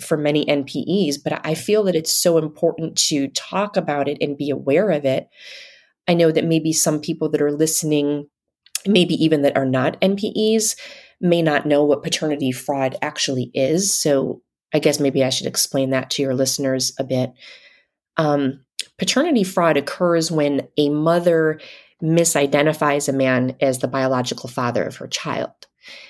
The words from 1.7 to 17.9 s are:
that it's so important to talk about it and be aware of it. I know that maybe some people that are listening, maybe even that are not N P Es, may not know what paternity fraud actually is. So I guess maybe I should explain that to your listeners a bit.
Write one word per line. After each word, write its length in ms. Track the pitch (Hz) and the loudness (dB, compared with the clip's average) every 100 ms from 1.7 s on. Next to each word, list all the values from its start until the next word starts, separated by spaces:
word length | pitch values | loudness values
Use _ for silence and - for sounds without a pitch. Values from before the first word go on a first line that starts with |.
| 214 | 0
that 100 | 196 | 2
it's 160 | 165 160 | 0 0
so 280 | - 180 165 | 0 2 2
important 580 | 156 - 165 - 160 - - | 0 -2 -2 -2 -6 -2 0
to 200 | 147 139 | 0 -2
talk 480 | - - 185 208 202 | -6 -6 -4 -2 -2
about 320 | 160 143 143 | -2 -2 -2
it 100 | 151 | -4
and 160 | 143 139 | -6 -4
be 140 | 143 | -4
aware 400 | 135 135 147 208 | -4 0 2 2
of 140 | 151 | 0
it. 240 | 135 131 - - - - - - _ _ - | 0 -2 -4 -14 -20 -20 -20 -20 _ _ 0
I 60 | |
know 180 | 170 165 | 4 4
that 140 | 160 165 | 4 2
maybe 260 | 160 156 | 2 2
some 280 | 156 170 151 | 0 0 0
people 280 | 151 160 156 | -2 -4 -2
that 140 | 151 | 0
are 100 | 147 | 0
listening, 760 | 147 156 - 156 147 143 147 143 _ _ _ _ - 196 | 0 0 0 0 0 0 -2 -6 _ _ _ _ -6 2
maybe 280 | 202 175 135 | 2 2 2
even 200 | 156 151 | 2 2
that 140 | 143 - | 2 2
are 100 | 135 | 0
not 320 | 127 139 - | 0 0 0
N 160 | 190 202 | 0 0
P 400 | 208 - 214 220 | -2 -2 0 2
Es, 180 | 214 - - - - - | 0 -6 -12 -20 -20 -2
may 220 | 180 170 | 2 2
not 240 | 160 147 151 | 2 0 2
know 180 | 143 | 2
what 180 | 147 143 | 4 2
paternity 480 | 170 - 156 147 135 | -2 -4 -4 -2 -2
fraud 460 | 127 - 139 131 131 | -4 -4 -2 -2 -4
actually 480 | 151 - - 131 120 | -8 -4 -4 -4 -4
is. 420 | 135 135 165 196 | -2 0 0 0
So 460 | - 156 139 - - _ _ _ | 0 2 0 0 -6 _ _ _
I 60 | 151 | 0
guess 220 | 151 143 | 2 2
maybe 240 | 143 135 | 2 2
I 60 | 131 | 0
should 160 | 127 - | 0 -4
explain 440 | - - 139 131 | -2 -2 0 0
that 200 | 131 131 | -2 -2
to 120 | - | -2
your 120 | 135 | -2
listeners 580 | 131 131 - 135 131 127 - | 0 0 0 -2 -2 -2 -4
a 60 | |
bit. 280 | 131 127 123 - - - - _ _ | -2 -2 -2 -6 -20 -20 -20 _ _